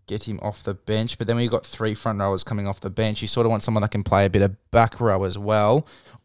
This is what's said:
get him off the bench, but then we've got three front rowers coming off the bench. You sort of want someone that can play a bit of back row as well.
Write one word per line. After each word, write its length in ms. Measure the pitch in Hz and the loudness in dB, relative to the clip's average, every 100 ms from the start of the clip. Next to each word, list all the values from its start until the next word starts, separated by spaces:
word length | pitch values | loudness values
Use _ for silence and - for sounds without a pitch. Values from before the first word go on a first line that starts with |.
| - | -10
get 180 | 104 | -8
him 160 | 113 101 | -6 -6
off 220 | 104 - | -6 -6
the 100 | - | -8
bench, 440 | 92 - 110 113 - | -8 -4 -2 -2 -6
but 100 | 110 | -2
then 100 | 117 | 0
we've 120 | 120 | 0
got 160 | 117 - | -2 -4
three 300 | - 110 107 | -4 -4 -2
front 240 | 117 101 | -4 -2
rowers 240 | 98 95 | 0 -2
coming 240 | - 104 98 | -2 -4 -4
off 140 | - | -6
the 80 | 98 | -6
bench. 320 | 95 110 107 | -2 -2 -2
You 60 | 107 | -4
sort 180 | 123 113 | 0 2
of 60 | |
want 120 | 110 | 0
someone 180 | - 110 | 0 0
that 100 | 104 | 0
can 120 | 104 | -2
play 220 | - 98 98 | 2 2 4
a 40 | |
bit 120 | 98 | 4
of 300 | 98 98 - | 2 0 0
back 280 | 117 113 - | 4 4 2
row 240 | 117 95 | 0 2
as 140 | 95 104 | 0 -4
well. 500 | 104 107 104 147 - - - - | 0 2 4 2 0 -14 -20 -4